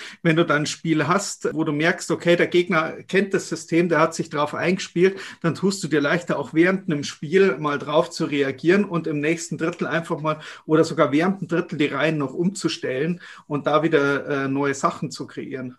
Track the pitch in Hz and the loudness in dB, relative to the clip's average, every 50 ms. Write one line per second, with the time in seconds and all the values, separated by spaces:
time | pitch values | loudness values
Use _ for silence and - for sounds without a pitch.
0 | - - - - - 170 156 165 170 160 147 151 151 139 - - - 165 156 156 | -14 -16 -16 -2 0 2 4 4 4 2 2 0 0 -2 -6 -6 -2 0 0 0
1 | 143 131 175 196 196 - - - - 160 147 151 160 160 147 147 156 170 180 - | 2 2 0 0 0 -4 -8 -6 -6 -4 -2 -2 -2 -2 0 0 2 0 0 0
2 | - - 165 - - 170 175 170 165 156 - 175 175 180 185 160 160 151 147 143 | -2 -4 -4 0 4 4 4 4 4 2 2 2 2 4 2 0 0 0 -6 -10
3 | - - - 190 196 196 - 160 - - 170 151 - - 165 165 175 175 165 151 | -10 -2 0 0 2 2 -2 -4 -2 -4 -8 -8 -6 0 2 2 2 4 4 4
4 | 160 165 - - 151 - - 147 151 147 - 113 139 170 190 185 - - - 170 | 4 2 2 -4 -8 -4 -2 -2 -2 -2 -2 -2 0 0 0 -2 -4 -4 0 2
5 | 180 196 196 190 - - - - - 170 131 - - 202 196 - - 147 151 147 | 2 2 2 0 -8 -14 -14 -4 -2 -2 -2 0 0 -2 -2 -2 -4 0 0 2
6 | 143 143 170 170 - - 156 - 143 143 - 156 170 185 196 185 - - 156 143 | 2 2 0 0 0 -2 -4 -4 -4 -2 2 4 4 4 2 0 -2 -2 -4 -4
7 | 135 - - - - 143 160 190 196 190 - 156 151 147 143 135 139 135 151 160 | -4 -8 -10 -10 -8 2 4 4 4 4 2 0 -2 -2 -2 -2 -4 2 2 2
8 | 170 - - - 170 139 147 143 139 135 127 - - 160 185 208 202 196 170 165 | 2 2 -2 -4 -4 -2 0 0 0 0 -2 -2 2 2 4 4 2 2 -2 -4
9 | 160 160 151 147 143 156 170 165 - - - 139 160 170 170 - 180 123 143 170 | -2 -2 -2 -2 0 0 -2 -2 -4 -8 -6 -4 -4 -4 -4 -4 -4 -2 -2 -4
10 | 165 - 175 147 151 156 156 151 - - - - - - 156 156 160 160 160 147 | -2 -4 -6 -4 -2 -4 -4 -4 -8 -14 -18 -16 -2 2 4 4 4 4 4 2
11 | 151 135 135 147 170 190 196 - 165 - 170 165 - - 175 143 151 135 139 135 | 2 4 4 2 2 2 0 -2 -4 -2 -2 -2 -2 -2 -2 -2 0 0 0 0
12 | 143 160 160 151 143 131 - - 170 190 196 - - 160 - - - 127 127 131 | 0 0 0 0 -2 -4 -2 0 0 0 -2 0 -2 -4 -4 -2 -4 -4 -4 -2
13 | 151 165 180 175 - - - - - - 151 143 143 147 143 156 156 165 156 147 | -2 -2 -4 -6 -8 -16 -20 -20 -8 -6 -4 -2 0 2 2 2 2 4 2 4
14 | 139 139 143 135 - - 147 139 135 135 135 139 143 139 135 - - 170 - - | 4 2 2 0 -2 -2 -2 -2 -2 -2 0 0 0 0 -2 0 -2 -2 -2 -2
15 | 170 - - - 147 - - - - 71 - 65 127 - 123 | -8 -8 -8 -10 -12 -12 -10 -12 -10 -10 -10 -10 -10 -10 -12